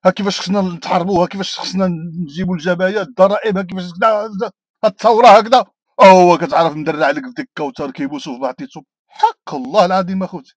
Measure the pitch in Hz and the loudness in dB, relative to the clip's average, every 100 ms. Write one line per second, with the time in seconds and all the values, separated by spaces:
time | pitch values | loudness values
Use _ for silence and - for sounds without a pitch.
0 | 190 185 202 - 180 202 185 170 - 185 | 0 0 -6 -6 -4 -2 -2 -6 -4 -4
1 | 175 185 180 196 196 - - 190 185 165 | -2 -2 -2 -4 -10 -10 -8 -4 -2 -4
2 | 170 165 156 151 185 180 160 175 185 208 | -8 -10 -10 -8 -6 -4 -4 -2 -2 -2
3 | 170 240 190 202 220 190 180 185 180 170 | -6 0 2 2 -2 -4 -6 -10 -12 -2
4 | 226 214 220 202 240 _ _ _ 214 - | 0 0 -4 -8 -10 _ _ _ -4 0
5 | 220 220 247 208 220 247 - _ _ - | 2 6 8 8 6 2 0 _ _ 6
6 | 190 185 180 165 135 160 165 151 151 151 | 8 8 6 4 0 0 0 -2 -6 0
7 | 151 147 127 120 135 - 143 127 143 131 | 0 -2 -8 -14 -14 -10 -10 -8 -12 -8
8 | 139 147 156 123 131 127 135 160 _ _ | -8 -8 -12 -8 -8 -8 -16 -18 _ _
9 | _ - 453 - - 143 127 196 185 185 | _ -4 -4 -4 -14 -12 -4 0 2 0
10 | 185 190 185 170 127 | -2 -6 -6 -10 _